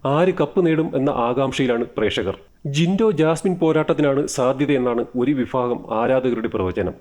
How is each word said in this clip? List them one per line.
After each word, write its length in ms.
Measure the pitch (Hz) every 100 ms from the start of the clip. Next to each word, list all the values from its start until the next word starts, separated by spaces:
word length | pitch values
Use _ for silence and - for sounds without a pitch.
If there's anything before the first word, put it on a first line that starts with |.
| 135
ആര് 280 | 143 180
കപ്പ് 320 | 180 147 - 170
നേടും 260 | 160 160 -
എന്ന 140 | 135
ആകാംക്ഷയിലാണ് 760 | 139 117 127 135 127 131 117 117 -
പ്രേക്ഷകർ. 400 | 107 - 98 95 - _ 147
ജിൻഡോ 460 | 139 170 190 226
ജാസ്മിൻ 440 | 151 156 160 196 180
പോരാട്ടത്തിനാണ് 720 | 160 156 151 147 147 139 151
സാധ്യതയെന്നാണ് 760 | - 127 131 143 139 123 117 117 127
ഒരു 140 | 127
വിഭാഗം 640 | 143 117 135 123 120 -
ആരാധകരുടെ 540 | 110 117 131 127 113 113
പ്രവചനം. 460 | - 92 90 90 80